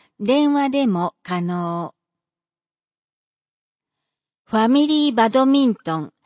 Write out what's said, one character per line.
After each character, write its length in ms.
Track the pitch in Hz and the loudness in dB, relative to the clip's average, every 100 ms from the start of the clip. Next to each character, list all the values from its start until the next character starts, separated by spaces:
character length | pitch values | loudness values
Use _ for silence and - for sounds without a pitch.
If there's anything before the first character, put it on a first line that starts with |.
| _ - | _ -8
電 320 | 208 269 294 | -2 0 2
話 180 | 285 277 | 0 0
で 160 | 277 269 | 0 0
も 300 | 180 175 - | 0 -4 -8
可 160 | - 180 | -8 -6
能。 560 | 175 175 170 170 170 - _ _ _ _ _ _ _ _ _ _ _ _ _ _ _ _ _ _ _ _ _ _ _ _ | -4 -4 -4 -6 -8 -14 _ _ _ _ _ _ _ _ _ _ _ _ _ _ _ _ _ _ _ _ _ _ _ _
フ 140 | _ 220 | _ 0
ァ 100 | 220 | 2
ミ 200 | 277 294 | 2 2
リ 240 | 302 294 | 0 0
ー 20 | 233 | 2
バ 140 | 226 | 2
ド 160 | 262 262 | 2 2
ミ 200 | 277 269 | 4 2
ン 100 | 202 | 0
ト 240 | - 160 | -6 -8
ン、 140 | 151 - | -8 -14